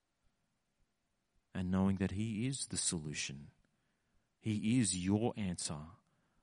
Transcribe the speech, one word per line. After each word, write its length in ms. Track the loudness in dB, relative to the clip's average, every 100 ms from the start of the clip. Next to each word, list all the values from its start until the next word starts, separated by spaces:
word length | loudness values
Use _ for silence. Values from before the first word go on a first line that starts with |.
| _ _ _ _ _ _ _ _ _ _ _ _ _ _ _
and 160 | -4 2
knowing 260 | 4 4 4
that 160 | 0
he 340 | 0 -2 -2 -2
is 200 | -4 -4
the 120 | -2
solution. 720 | -2 -2 -4 -4 -6 -8 -14 -20 _ _ _ _ _ _ _ _
He 400 | -4 0 2 4
is 160 | 2 2
your 380 | 2 2 2 -2
answer 400 | -4 -4 -6 -6 -10 -18 _ _ _ _